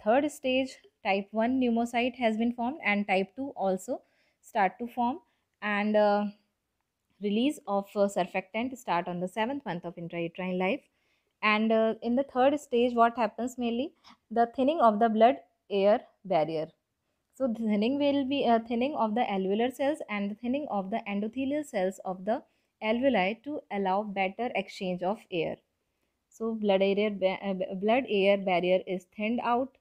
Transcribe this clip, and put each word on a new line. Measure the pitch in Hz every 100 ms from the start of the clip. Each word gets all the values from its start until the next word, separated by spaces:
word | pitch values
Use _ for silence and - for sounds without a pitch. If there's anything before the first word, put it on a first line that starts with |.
third | 214 247 294
stage, | - 262 254 262 - _ _
type | 214 196 196
one | 214 233 262
pneumocyte | 247 226 233 240 247 254
has | 240 220
been | 240
formed, | 240 233 320
and | 202 202 202
type | 190 196 -
two | 277 -
also | 190 190 - 277 _ _ _ _
start | - 226 190 185
to | 233
form, | - 240 359 _ _ _ -
and, | 208 208 208 214
uh, | 208 208 208 - _ _ _ _ _ _ _ -
release | 202 208 269 302 -
of, | 202 202
uh, | 214 202
surfactant | 202 175 190 190 220 254 262
start | - 175 180
on | 175
the | 180
seventh | 226 220 277
month | - 170
of | 170 175
intrauterine | 170 170 170 - 185 185
life. | 185 285 _ _ _ _ _ -
And, | 214 214 220
uh, | 220 220 220
in | 233
the | 240
third | 269 254 262 285
stage, | - 240 247
what | 240 233 240
happens | 214 - 247 247
mainly? | 240 233 320 _ - - -
The | 226 233
thinning | 254 262 330
of | 233 208
the | 233
blood | 220 226 269 - _ -
air | 196 196 233 - _
barrier. | 185 165 151 160 165 _ _ _ _ _ _ -
So | 262
thinning | 220 220 208 220 277
will | 285 277
be, | 262 277 233
uh, | 226
thinning | 226 233 262
of | 311 220 214
the |
alveolar | - 196 185 214 240
cells | 269 277 302 -
and | 208 202
the | 208
thinning | 240 269 302
of | 202 190
the | 220 -
endothelial | 202 220 262 269 294 294
cells | 214 185 190
of | - 185
the | 190 254 - _ _ -
alveoli | 220 240 277 226 185 226
to | 285 302 -
allow | 202 190 196
better | 214 196 190 196 240
exchange | 196 196 - 190 180
of | 180 214 -
air. | 160 160 - _ _ _ _ _ _ _
So | - 226
blood | 226 208 190
area | 196 196 214
ba-, | 202 185 190
uh, | 196
b-, | 190 -
blood | 190 208 240 254
air | 208 190 202
barrier | 190 180 180 185 -
is | 185 - -
thinned | 214 240
out | - 240 269 _